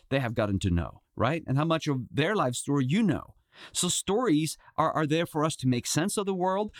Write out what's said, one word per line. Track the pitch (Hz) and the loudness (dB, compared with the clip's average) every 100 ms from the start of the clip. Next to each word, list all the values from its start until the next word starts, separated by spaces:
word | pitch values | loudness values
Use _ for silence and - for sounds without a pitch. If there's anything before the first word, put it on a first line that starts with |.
| - | -4
they | 135 | -2
have | 123 | 0
gotten | 117 104 95 | 0 0 0
to | 98 | 2
know, | 85 64 - _ - | 0 0 -8 _ -2
right? | 120 165 - | 0 0 -2
And | 131 | 0
how | 165 | 2
much | 160 151 | 0 0
of | 135 110 | -4 -2
their | 95 160 208 | 0 0 2
life | 135 123 | 0 -2
story | - 143 127 | -2 0 2
you | 190 | 2
know. | 214 110 - - _ - - | 2 0 -4 -20 _ -20 -10
So | - 180 | -4 -2
stories | - - 202 254 151 156 - - - | -2 0 0 2 2 2 -4 -8 -2
are, | 156 | 0
are | - 156 | 0 0
there | 160 175 | 0 0
for | 156 | 0
us | 151 - | -2 0
to | 131 | 0
make | 120 - | 0 0
sense | 151 190 214 | 0 0 -2
of | 202 | -4
the | |
world. | 190 185 190 214 - | -2 0 0 -2 -8